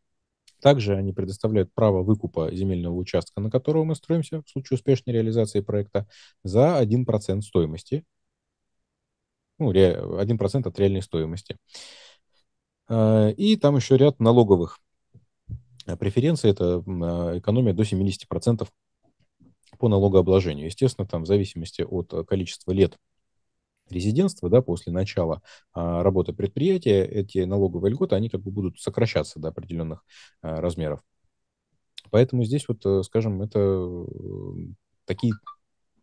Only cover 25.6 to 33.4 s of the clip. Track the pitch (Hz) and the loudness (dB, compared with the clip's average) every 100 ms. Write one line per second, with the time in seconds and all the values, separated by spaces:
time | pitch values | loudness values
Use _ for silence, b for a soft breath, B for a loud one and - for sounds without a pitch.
25.6 | _ 85 85 85 92 95 85 85 101 - | _ -8 -4 0 0 0 -2 -4 -6 -2
26.6 | 160 190 127 101 - 107 98 95 90 98 | 0 0 2 2 2 -4 -4 -4 -2 0
27.6 | 98 87 95 127 185 98 110 92 98 101 | 0 0 -2 -2 0 0 -2 -6 -8 -6
28.6 | 95 - - - - - 76 - 78 - | -6 -8 -8 -2 -2 -2 -6 -8 -10 -10
29.6 | 90 85 82 78 _ b b _ 80 80 | -10 -8 -8 -10 _ b b _ -10 -6
30.6 | 87 85 78 71 _ _ _ _ _ _ | -6 -4 -6 -8 _ _ _ _ _ _
31.6 | _ _ _ - - 107 131 123 110 113 | _ _ _ -20 -2 2 2 0 -2 -2
32.6 | - 110 98 98 92 113 110 98 | -4 -4 0 0 0 -2 -2 -4